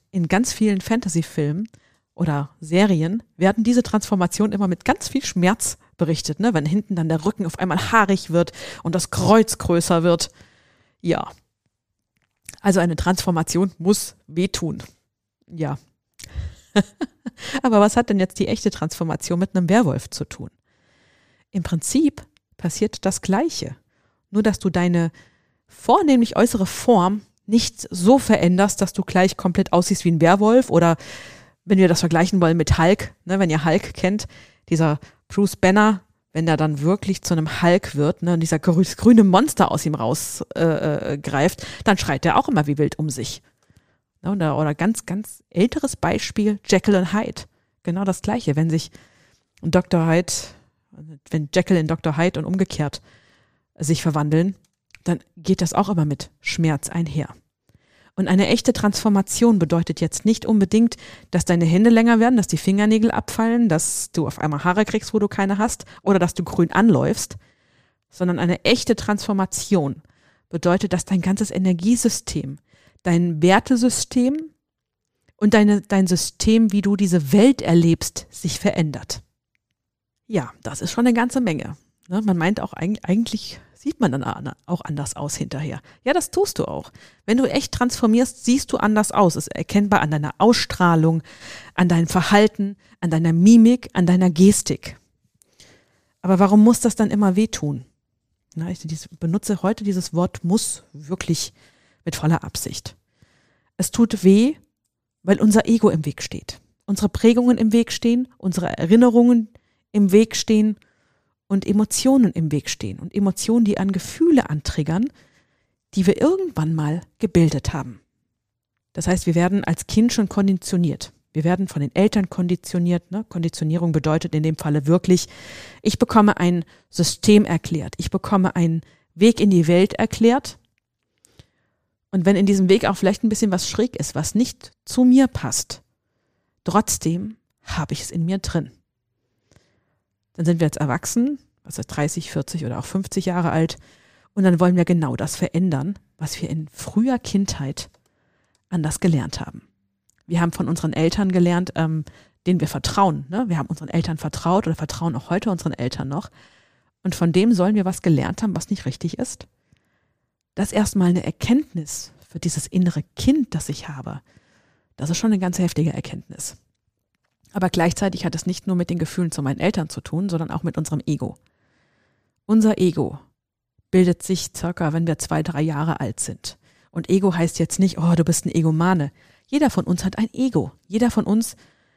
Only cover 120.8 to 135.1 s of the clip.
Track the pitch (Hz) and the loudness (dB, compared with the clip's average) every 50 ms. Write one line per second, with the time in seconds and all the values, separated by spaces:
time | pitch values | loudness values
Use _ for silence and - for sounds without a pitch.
120.8 | 175 151 - - - - _ _ _ _ - 156 151 170 180 185 196 - - 147 | 0 0 -2 -4 -8 -16 _ _ _ _ -6 -2 0 0 0 0 -2 -4 -4 -4
121.8 | 143 135 - - 196 220 - 214 185 - - - 180 175 180 - - - - 175 | -6 -2 0 2 2 2 2 0 -2 -2 -2 -4 -2 -2 -2 -4 -4 -4 -4 -2
122.8 | 175 175 175 170 - - 180 214 220 - - 170 165 165 - - 160 156 160 175 | 0 0 0 -2 -4 -6 -10 -10 -8 -8 -6 -4 -4 -4 -4 -4 -2 -2 -2 0
123.8 | 175 170 151 160 131 156 151 165 - 170 - 156 156 160 160 - - 151 147 151 | 0 0 0 0 0 0 0 0 -2 -2 -2 -2 0 -2 -2 -2 -2 -2 -2 0
124.8 | 135 147 170 180 - 180 180 175 - - - - - - - - - - - - | 2 2 2 2 4 4 2 2 2 -2 -14 -20 -20 -20 -20 -20 -20 -20 -14 -6
125.8 | - 214 - - 240 - - 220 208 208 - - 175 175 180 175 165 - _ _ | -4 -4 0 0 0 2 4 4 4 4 4 2 2 0 0 0 -2 -6 _ _
126.8 | _ _ - - 170 - - - - - 208 208 214 - 165 160 - - 175 151 | _ _ -4 -2 -2 -2 -4 0 4 6 6 6 6 4 0 -4 -4 -4 -6 -6
127.8 | - - - - - - - 185 - - 208 190 185 180 - 180 170 165 160 165 | -6 -8 -8 -8 -6 -6 -6 -6 -4 -2 0 2 2 0 0 0 0 0 0 -2
128.8 | - _ _ _ _ _ _ 160 196 233 226 - 220 202 190 175 160 160 175 175 | -6 _ _ _ _ _ _ 4 6 6 6 6 4 4 4 4 4 4 4 4
129.8 | 196 208 - - 226 220 - - 220 233 247 285 - - - _ _ _ _ _ | 4 2 0 -2 -4 -4 0 2 4 4 4 2 0 -6 -14 _ _ _ _ _
130.8 | _ _ _ _ _ _ _ _ _ _ _ _ _ _ _ _ _ _ _ _ | _ _ _ _ _ _ _ _ _ _ _ _ _ _ _ _ _ _ _ _
131.8 | _ _ _ _ _ _ - 185 160 190 202 180 202 196 202 196 185 180 196 233 | _ _ _ _ _ _ -4 0 2 4 4 4 4 2 4 4 4 4 4 4
132.8 | - 208 196 - 202 190 208 - - 220 214 - 226 202 185 185 - - - - | 2 0 -2 0 0 0 0 0 -2 -2 -2 0 0 0 -2 -2 -4 -4 -4 -2
133.8 | - 254 - - 147 - - 147 156 - - 208 254 - - _ - - _ _ | -2 -2 -4 -6 -10 -8 -6 -6 -6 -2 -2 -2 -2 -2 -4 _ -20 -20 _ _
134.8 | _ - - 254 254 254 | _ -4 0 2 4 6